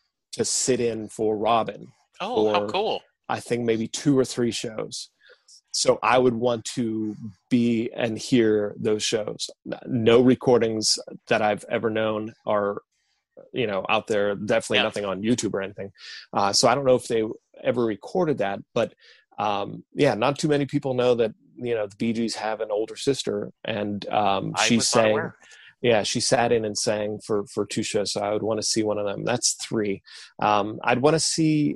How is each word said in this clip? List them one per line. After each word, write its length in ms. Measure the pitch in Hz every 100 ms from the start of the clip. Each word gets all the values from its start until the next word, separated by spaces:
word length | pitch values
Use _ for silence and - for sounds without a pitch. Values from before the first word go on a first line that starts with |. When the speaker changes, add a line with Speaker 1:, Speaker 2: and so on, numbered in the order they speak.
| _ _ _
Speaker 1:
to 120 | - 113
sit 340 | - - 123
in 280 | 120 110 104
for 260 | - 110 107
Robin 520 | 107 117 110 - 127 _ _ _
Speaker 2:
Oh, 300 | 196 - 107
how 80 | 107
Speaker 1:
for, 80 | 104
Speaker 2:
cool. 340 | 180 208 113 - _ -
Speaker 1:
I 100 | 113
think, 240 | - 120
maybe 240 | 120 113 113
two 320 | - 151 135
or 60 | 123
three 260 | - 120
shows. 580 | 107 117 110 104 - - _ _ _ _ - _
So 280 | - 131 113
I 160 | 110 127
would 160 | 127
want 300 | 113 120 117 - -
to 400 | 117 110 110 104 113 - _
be 400 | 123 117 113 117 -
and 220 | 117 107
hear 580 | - 127 110 107 104 -
those 240 | 113 107
shows. 460 | - 110 107 110 - - -
N-, 80 | - -
no 360 | 127 110 117
recordings 760 | 127 123 - 120 113 110 107 - - - -
that 140 | 113
I've 240 | 107 104 -
ever 200 | 117 110
known 440 | 110 110 107 110 - -
are, 360 | 104 101 101 - _ _ _ _ - -
you 140 | - 110
know, 180 | 98 90
out 180 | 110 -
there. 260 | 107 101 101
Definitely 420 | 104 113 - 120
Speaker 2:
Yeah. 60 |
Speaker 1:
nothing 220 | 117 104 101
on 160 | 92
YouTube 320 | 110 120 104
or 80 | 101
anything. 300 | 95 101 98 - - - -
Uh, 200 | 113 98
so 140 | 101 123
I 80 | 127
don't 100 | 135
know 100 | 123
if 120 | -
they 160 | 117 110 - _ -
ever 200 | 135 123 117
recorded 540 | 101 - 185 165 127
that, 200 | 98 98 -
but, 200 | - 110 - - - _ -
um, 460 | 104 101 101 - -
yeah, 200 | - 139 104
not 240 | 127 143
too 80 | 160
many 180 | 143 139
people 280 | 143 135
know 220 | 127 123 120
that, 180 | 113 - _ -
you 200 | 120 113
know, 100 | 104
the 100 | -
Bee 180 | 117
Gees 220 | 113 113 -
have 260 | 107 107
an 80 | 110
older 240 | 104 110 107
sister, 560 | - 135 - 104 120 _
and, 440 | - 110 104 104 -
um, 440 | - 104 98 107 101
Speaker 2:
I 100 | 110
Speaker 1:
she 120 | 117
Speaker 2:
was 180 | - 123
not 60 |
Speaker 1:
sang. 100 | 110
Speaker 2:
aware. 240 | 107 - - - - - _
Speaker 1:
Yeah, 220 | 123 113
she 200 | 98 120
sat 300 | - 123 117
in 140 | 120 107
and 100 | 101
sang 440 | - 107 104 107
for, 260 | - 104 101
for 140 | - 101
two 160 | -
shows, 300 | 107 104 98
so 80 | 104
I 120 | 101
would 80 | 107
wanna 220 | 101 110
see 180 | 104 117
one 160 | 107 104
of 80 | 101
them. 180 | 104
That's 300 | 107 123 - -
three. 380 | - 113 104 98 - - - -
Um, 380 | 104 104 104 107
I'd 200 | - 123
wanna 160 | 143 160
see, 560 | - - 160 151 147